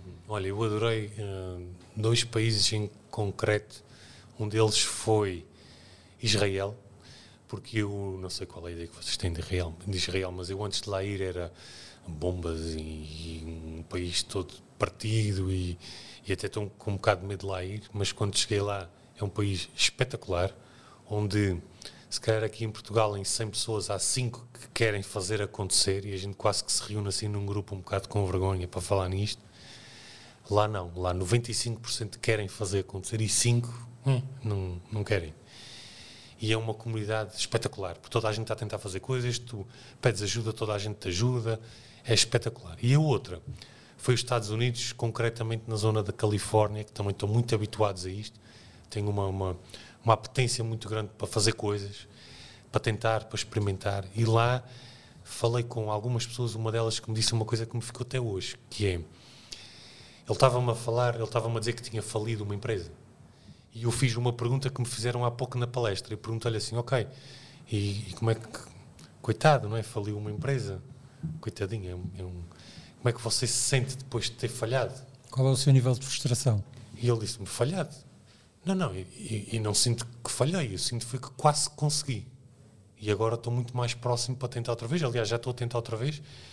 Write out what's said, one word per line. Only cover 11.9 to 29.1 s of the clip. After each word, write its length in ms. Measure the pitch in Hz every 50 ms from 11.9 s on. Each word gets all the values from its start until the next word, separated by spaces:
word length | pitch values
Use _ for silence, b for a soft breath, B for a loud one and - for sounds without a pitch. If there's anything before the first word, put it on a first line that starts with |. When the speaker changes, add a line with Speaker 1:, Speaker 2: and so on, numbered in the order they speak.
| B B B
Speaker 1:
bombas 540 | - 80 76 82 90 90 90 82 85 82 80 80 82 80
e, 40 | 78
e 920 | 78 78 78 78 76 76 78 80 82 82 80 80 80 82 82 80 80 80 80 82
um 40 |
país 400 | 82 - - 92 90 87 85 -
todo 300 | - - - 98 87 - - - - - - -
partido 720 | 101 - - - - 110 110 110 107 104 98 95 95 95
e, 260 | 95 92 90 90 87 87 B B B B B B B B B
e 60 | -
até 140 | 98 - -
estou 240 | 98 - 107 104 98 - -
com 140 | - 107
um 20 | 98
bocado 280 | 90 - 110 101 90
de 40 | 95
medo 140 | 98 101 92
de 60 | -
lá 180 | 98 95 92 90
ir, 180 | 92 104 107 - -
mas 200 | - 104 98 -
quando 240 | - - 107 101 98
cheguei 240 | - - - 107 101
lá 280 | 101 104 101 98 90 87 - b b b b -
é 40 | 107
um 40 | 98
país 400 | - - 104 101 95 87 - - -
espetacular, 800 | - - - - - 127 - - 90 - - 90 87 90 - - - B B B B B B B B B -
onde 480 | 107 104 104 101 101 104 101 98 90 78 - - B B B B B B B B
se 120 | B -
calhar 240 | - - 110 110 110
aqui 200 | 107 - - 113
em 60 | 110
Portugal 460 | 107 - - - 101 113 110 107 104
em 80 | 101 98
cem 240 | - - - 113 107
pessoas 400 | - - - - 110 104 87 -
há 80 | 101 92
cinco 480 | - - - 131 123 117 - - - - -
que 140 | - - -
querem 340 | - - 117 110 104 101
fazer 400 | 98 - - 107 90 92 110 101
acontecer 640 | 104 98 - - 101 90 - - - 101 95 98 98
e 80 | 104 98
a 20 |
gente 200 | 95 95 101 95
quase 260 | - - 107 98 - -
que 80 | -
se 100 | - - -
reúne 240 | - 104 107 101 101
assim 200 | 92 - - 104
num 160 | 104 101 101
grupo 300 | 98 101 104 95 - 101
um 40 | 92
bocado 300 | 90 - - 98 - -
com 160 | - 104 98
vergonha 440 | 92 92 92 95 95 92 90 90 92
para 120 | - 90
falar 280 | 87 - 104 98 92
nisto. 340 | 92